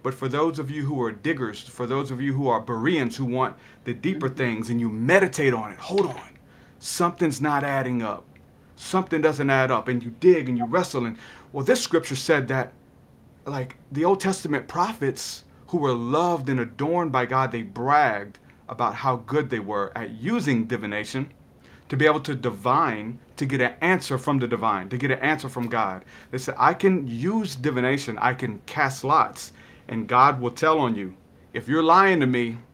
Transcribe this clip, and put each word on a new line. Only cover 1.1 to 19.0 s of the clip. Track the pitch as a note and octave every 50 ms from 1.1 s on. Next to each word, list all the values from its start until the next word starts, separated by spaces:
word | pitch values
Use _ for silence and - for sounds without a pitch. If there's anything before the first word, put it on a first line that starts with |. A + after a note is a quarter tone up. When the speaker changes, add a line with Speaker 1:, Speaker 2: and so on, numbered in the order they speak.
Speaker 1:
diggers, | G#2+ G#2 G2 D3+ E3 C3 B2 G#2+ G#2 -
for | - - - - B2
those | A#2 C3 C3+ C#3 B2+
of | C3 A#2+
you | C#3 C#3 C3+
who | C3+ C#3+
are | C3 A#2 A2
Bereans | A2+ - A#2+ A2+ A#2 D#3 F3+ D#3 B2+ A#2 A2+
who | - C3+
want | A#2+ A#2+ B2+ B2+ A2+ - - - - - - -
the | - A#2+
deeper | G#2+ - F3 F#3+ - C#3 B2+
Speaker 2:
Mm-hmm. | C3
Speaker 1:
things | - C3 A#2+ A2+ G#2+ A2+ A2+
and | A#2+ A#2
you | A#2 A2+
meditate | G#2+ A2 A#2 C3+ F3 G3 G3 D#3+ - - D3 C3+ B2
on | A2+ G#2+ G#2
it, | F#2+
hold | - - - F#3 G3+ F#3+
on. | D#3 C3 - - - - - - - - - - - - -
Something's | - - - - F3 F3 F3 - F3 D#3 C3+ B2
not | C#3 D3+ D3 C#3+ C#3
adding | C#3+ C#3 C3+ C3 B2+ B2 A#2+
up. | A2+ G#2+ G2 - - - - - - - - - - - -
Something | - - - - F#3+ F3+ - - D#3
doesn't | D3+ D#3 D3 C3+ C#3+ C#3
add | C3+ C3+ C3 B2+
up. | B2+ A2 - B2+
And | B2+ A#2+
you | A#2+ A#2+ A2+ -
dig | D#3 F3+ F3+ D#3+ C3+
and | B2+ B2
you | A#2+ A2
wrestle. | A2+ C3 F3+ F3+ - - C3+ A#2+
And, | A2+ A2 - - - - - - -
well, | - C#3 C3+
this | C#3+ B3+ A#3+ -
scripture | - - E3 D#3+ - C#3+
said | C3 - - D#3+ C#3+ C3
that, | B2 C3+ C3+ A#2 - - _ _ - _ - - _ - _ - - - - -
like, | C#3 C#3+ C3+ B2+ C3 - - - -
the | C#3 C#3+ D#3+
Old | F3+ G3 F#3+
Testament | - F#3+ F#3+ - - D#3+ D3 C3 -
prophets | - - E3 F3+ G#3+ A3+ - C#3+ C3+ B2+ - - - - - - - - - -
who | - -
were | E3+ C#3+ C3+ B2
loved | A#2+ A#2 A#2+ C#3 D#3 F3 F3 E3+ D#3+ C3+ C3+
and | C3+ B2
adorned | A#2 A#2 - - C#3+ D#3 E3+ F3 E3+ D#3
by | B2+ C3 B2
God, | A#2+ C3 C3 C3 B2+
they | A#2+ A#2 A2+
bragged | G2 G2 A2+ A#2+ C3+ D3 D3+ D3 B2 G#2+ G2+ G2+ G2+ - - _ - - _ _ -
about | - - B2 A2 -
how | -